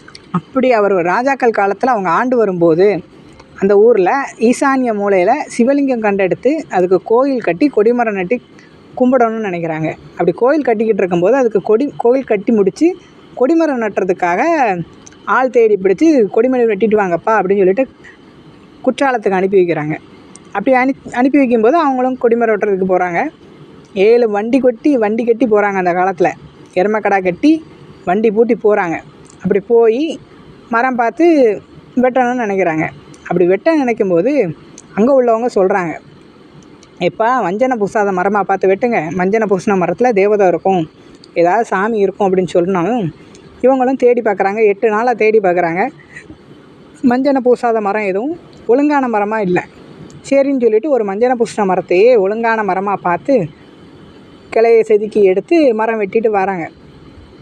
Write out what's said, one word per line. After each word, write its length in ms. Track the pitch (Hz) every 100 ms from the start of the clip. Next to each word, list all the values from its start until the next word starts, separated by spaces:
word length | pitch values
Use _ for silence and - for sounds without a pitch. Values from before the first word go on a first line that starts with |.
| - - -
அப்படி 400 | 175 - 269 254
அவர் 200 | 226 202
ராஜாக்கள் 580 | 190 165 196 254 262 247
காலத்துல 360 | 214 196 196 254
அவங்க 240 | 226 185
ஆண்டு 280 | 170 254 247
வரும்போது, 640 | 208 180 170 160 202 180 - - - - - -
அந்த 180 | 196 202
ஊர்ல 340 | 226 220 180 269 254 -
ஈசான்ய 560 | 226 247 285 269 247
மூலையில 380 | 208 202 190 180 285 - -
சிவலிங்கம் 460 | 240 285 269 247
கண்டெடுத்து 480 | 214 196 185 170 247 311 -
அதுக்கு 340 | 196 180 185
கோயில் 380 | - 226 277 254
கட்டி 260 | 190 170 285
கொடிமரம் 480 | 226 214 240 226 196
நட்டி 220 | 180 247 - - - - - -
கும்பிடணும்னு 500 | 254 254 226 226 214
நினைக்கிறாங்க. 460 | 175 165 156 160 - -
அப்படி 200 | - -
கோயில் 300 | 165 240 311
கட்டிக்கிட்டு 400 | 247 214 220 202
இருக்கும்போது, 340 | 180 175 180 269
அதுக்கு 260 | 240 202
கொடி, 320 | - 220 285 -
கோயில் 260 | 233 262
கட்டி 300 | 254 214 202
முடிச்சு 420 | 226 185 - 330 381 - - - -
கொடிமரம் 460 | 247 330 311 254
நட்டுறதுக்காக 600 | 220 190 185 180 175 175 311 330 233 180 165 - - - -
ஆள் 240 | 226 262
தேடி 280 | 247 220 202
பிடிச்சு, 440 | 190 185 320 285 196
"கொடிமரம் 420 | 220 247 254 226
வெட்டிட்டு 320 | 196 214 214
வாங்கப்பா" 320 | 190 165 220
அப்படின்னு 300 | 220 185 202
சொல்லிட்டு 240 | 185 196 - - - - - - - - - -
குற்றாலத்துக்கு 560 | 262 - 277 247 208 185
அனுப்பி 200 | 190 196
வைக்கிறாங்க. 380 | 180 156 151 - - - - - -
அப்படி 260 | 202 214 254
அனு-, 360 | 262 262 -
அனுப்பி 240 | 240 262 285
வைக்கும்போது 400 | 262 233 220 330
அவங்களும் 400 | 294 254 254 254
கொடிமரம் 380 | 240 233 226 208
வெட்டுறதுக்கு 320 | 214 190 190
போறாங்க. 420 | 180 180 170 285 - - - - - -
ஏழு 360 | 202 202 240 233
வண்டி 300 | 202 220 254
கொட்டி, 380 | 254 226 311 269
வண்டி 260 | 208 226
கட்டி 220 | 240 226 254
போறாங்க 320 | 208 202 196
அந்த 140 | 180
காலத்துல. 360 | 175 185 185 165 - 143 - -
எருமைக்கடா 500 | 180 196 214 202 196
கட்டி 400 | 185 175 294 320 - - - - -
வண்டி 260 | 190 226
பூட்டி 240 | 208 233 220
போறாங்க. 400 | 214 208 175 151 - - - -
அப்படி 180 | 185 196
போய் 600 | - 233 233 233 320 214 - - - - -
மரம் 260 | 233 254 247
பார்த்து 300 | 233 - 339 311 233 180 - - - -
வெட்டணும்னு 480 | 247 254 240 254
நினைக்கிறாங்க. 420 | 220 196 175 156 165 - - -
அப்படி 240 | - 175 175
வெட்ட 380 | 196 330 320 254
நினைக்கும்போது 680 | 226 196 170 214 294 180 - - - - -
அங்க 160 | 233
உள்ளவங்க 360 | 277 240 220 247 214
சொல்றாங்க, 380 | 190 202 170 - - - - - - - - - - -
"எப்பா, 420 | 175 - 220 254
வஞ்சனை 360 | 180 208 254 247
பூசாத 340 | 196 226 202
மரமா 300 | 185 190 208
பார்த்து 260 | 190 196 190
வெட்டுங்க, 480 | 196 247 214 156 185
வஞ்சனை 320 | 185 220 208
பூசின 280 | 196 214 196
மரத்துல 340 | 170 175 247
தேவதை 360 | 196 202 208 190
இருக்கும், 420 | 165 190 190 156 - - - -
ஏதாவது 320 | 175 170 208 226
சாமி 320 | 196 214 226
இருக்கும்" 300 | 196 190 202
அப்படின்னு 200 | 185 180
சொன்னாலும், 680 | 185 175 185 170 247 165 - - - - -
இவங்களும் 360 | 247 269 254 269
தேடி 240 | 247 240
பார்க்குறாங்க. 440 | 226 196 196 208 214
எட்டு 240 | 202 226
நாளா 240 | 208 247
தேடி 260 | 220 214 220
பார்க்குறாங்க. 500 | 190 175 170 170 247 - - - - - - - - - - -
மஞ்சனை 400 | 254 247 277 269
பூசாத 400 | 247 233 240 226
மரம் 220 | 208 208
எதுவும் 360 | 202 185 269 339 - - -
ஒழுங்கான 420 | 247 294 285 254
மரமா 300 | 214 202 220
இல்ல. 280 | 190 180 - - - - - - -
சரின்னு 320 | 277 277 277
சொல்லிட்டு 280 | 233 214 311
ஒரு 140 | 254
மஞ்சனை 320 | 202 196 247 247
பூசின 300 | 220 - 196
மரத்தையே 520 | 185 - 180 233 240
ஒழுங்கான 460 | 190 214 226 226
மரமா 300 | 202 180 202
பார்த்து 720 | 185 - 175 - 262 160 - - - - - - - - - -
கிளையை 340 | 226 233 226
செதுக்கி 380 | 220 214 214 214
எடுத்து 500 | 190 190 - 339 285
மரம் 280 | 220 226 220
வெட்டிட்டு 260 | 196 226 220
வராங்க. 380 | 208 190 185 151 - - - - - - -